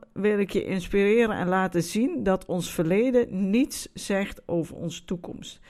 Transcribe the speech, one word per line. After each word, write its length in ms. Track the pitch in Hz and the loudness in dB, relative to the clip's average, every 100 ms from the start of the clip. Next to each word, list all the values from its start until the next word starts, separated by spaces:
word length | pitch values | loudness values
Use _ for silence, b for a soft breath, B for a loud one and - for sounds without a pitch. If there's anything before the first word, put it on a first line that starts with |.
| - | -12
wil 260 | - 202 208 | -2 0 2
ik 120 | 196 | 2
je 140 | 196 - | 0 -2
inspireren 720 | 190 175 202 202 226 226 196 | -4 0 2 4 4 4 2
en 120 | 175 | 0
laten 360 | 185 190 180 | 2 2 0
zien 400 | 170 208 262 330 | 0 0 0 0
dat 220 | 196 190 - | 0 0 0
ons 280 | 180 165 | -4 -4
verleden 760 | - 160 190 254 247 240 185 190 | -2 2 4 4 2 2 -2 2
niets 400 | 214 302 - - | 2 2 -2 -12
zegt 480 | - - 196 196 - - | -14 -2 -2 -2 -8 -4
over 300 | 170 156 - | -2 -2 -6
onze 300 | 170 - - | -10 -10 -8
toekomst. 540 | 175 - - - - | -8 -8 -14 -16 -20